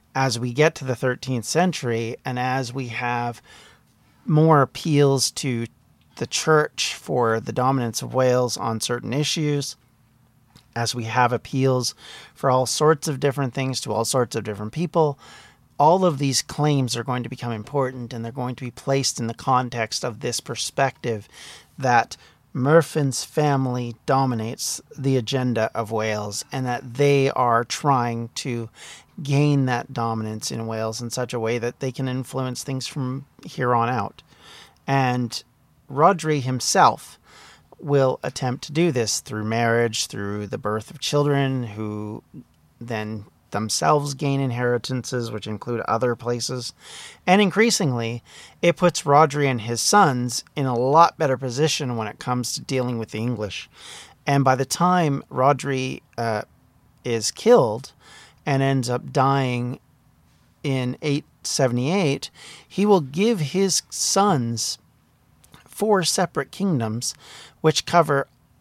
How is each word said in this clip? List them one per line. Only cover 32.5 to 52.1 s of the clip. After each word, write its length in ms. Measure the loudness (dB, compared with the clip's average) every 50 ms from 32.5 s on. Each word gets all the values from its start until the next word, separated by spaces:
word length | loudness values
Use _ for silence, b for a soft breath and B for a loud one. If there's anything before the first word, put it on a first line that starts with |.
| -6 -8 -8
things 220 | -6 -6 -6 -6
from 400 | -6 -6 -6 -4 -4 -6 -6 -10 -14 _ _ -18
here 300 | -14 -8 -4 0 0 2
on 160 | 2 2 0
out. 320 | 0 -2 -4 -6 -8 -16 B B B B B B B B B B B B _
And 580 | 0 0 2 2 2 0 0 -2 -4 -6 -10 -14 _ _ _ _ _ _ _ _ -8
Rhodri 520 | 0 4 4 6 4 4 0 -2 -2 0
himself 760 | 0 -2 -2 -2 -2 0 4 6 6 6 6 2 -4 -16 -20 -20 B B B B B B B B B _ -20 -12
will 400 | -4 2 4 4 4 4 2 0
attempt 420 | -4 -8 -6 -4 -4 -4 -4 -6 -8
to 60 | -6
do 200 | -2 0 0 2
this 280 | 2 0 0 -2 -2 -6
through 260 | -6 -6 -6 -6 -4
marriage, 600 | -2 0 0 2 2 2 2 2 0 0 -4 -6
through 400 | -6 -6 -6 -6 -6 -6 -6 -6
the 140 | -6 -8 -6
birth 320 | -4 -4 -4 -4 -4 -8
of 80 | -12 -10
children 640 | -6 -2 0 0 2 2 2 2 2 0 0 -2 -4
who 580 | -6 -8 -8 -8 -6 -6 -6 -8 -8 -10 -12 -14 _ -20 -20 -20 _ _ _ _ _ _ _
then 460 | -10 -8 -6 -6 -6 -6 -8 -10 -10 -14 _ _ _ _
themselves 640 | -6 -4 -4 -2 -2 0 2 2 2 2 2 -2 -4
gain 260 | -4 -2 -2 0 0
inheritances, 880 | -2 -2 -2 -2 0 0 0 -2 -2 -4 -6 -6 -4 -4 -4 -4 -4 -4
which 160 | -6 -8 -8
include 360 | -8 -8 -8 -6 -6 -6 -4
other 340 | -2 -2 0 0 2 0 0
places. 580 | -2 -4 -4 -4 -4 -4 -6 -6 -6 -8 -10 B B B B B B B B B B _ 4
And 140 | 4 6
increasingly, 840 | 6 4 4 2 2 2 2 2 0 0 0 0 -2 -4 -6 -8 B B B B B B B B
it 160 | 2 2 2 4
puts 240 | 2 2 2 2
Rhodri 440 | 2 4 6 6 6 6 4 2 0
and 140 | 0 0 -2
his 220 | -4 -4 -4 -2
sons 640 | 0 4 6 6 6 6 4 2 -2 -2 -4 -6 -8 _ _
in 100 | -4 -2
a 120 | -2 0 0
lot 400 | 2 4 6 6 6 6 4 2
better 180 | 0 0 0
position 640 | 0 -2 -4 0 0 0 0 0 -2 -4 -4 -4 -4
when 100 | -4
it 100 | -6